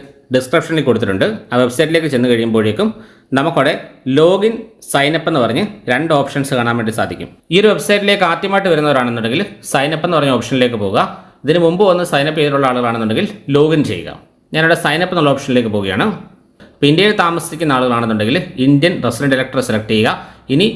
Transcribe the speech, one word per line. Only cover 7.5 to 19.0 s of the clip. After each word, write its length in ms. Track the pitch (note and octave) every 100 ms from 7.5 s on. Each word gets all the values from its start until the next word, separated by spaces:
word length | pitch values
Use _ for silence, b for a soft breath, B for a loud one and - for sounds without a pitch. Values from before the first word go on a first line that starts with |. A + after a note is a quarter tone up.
ഈ 40 | E3
ഒരു 60 | G#3
വെബ്സൈറ്റിലേക്ക് 540 | F3+ - G3+ G3+ G3 F3+
ആദ്യമായിട്ട് 380 | E3+ G3 G3 F#3
വരുന്നവരാണെന്നുണ്ടെങ്കിൽ 680 | D#3 D3+ C3 B2 A#2 A2+ C3+ G#3 - -
സൈൻ 180 | C#3+ C#3+ D#3
അപ്പ് 100 | F3
എന്ന് 100 | E3
പറഞ്ഞ 140 | C#3 B2
ഓപ്ഷനിലേക്ക് 400 | A2 C3+ B2 A2+ G2
പോവുക. 140 | A2 F#3+ B B B C3
ഇതിന് 140 | F3 E3
മുമ്പ് 180 | F3 G#3
വന്ന് 120 | F3 F3
സൈൻ 140 | D3 D3
അപ്പ് 100 | D#3
ചെയ്തിട്ടുള്ള 280 | D#3 C#3 C3+
ആളുകളാണെന്നുണ്ടെങ്കിൽ 560 | B2 A#2+ A#2 A2 A2+ G#3 - - C#3
ലോഗിൻ 240 | D#3 D#3 A2
ചെയ്യുക. 180 | F#2 D2+ - - _ _
ഞാനിവിടെ 260 | D#3 D#3+ E3 D#3+
സൈൻ 160 | D#3
അപ്പ് 100 | F3+ F3+
എന്നുള്ള 160 | D3 C3+
ഓപ്ഷനിലേക്ക് 360 | - B2 A2+ G#2
പോവുകയാണ്. 320 | G2 F#2+ G#3 F3 - - _ _ B _
ഇപ്പോൾ 100 | C#3+
ഇന്ത്യയിൽ 240 | D#3+ G3+ G#3
താമസിക്കുന്ന 500 | E3+ E3+ E3 D#3 D#3+ C3
ആളുകളാണെന്നുണ്ടെങ്കിൽ 600 | B2+ A#2 A#2 A2 G#2+ D#3+ D#3 - C3+
ഇന്ത്യൻ 280 | C#3+ E3 C#3+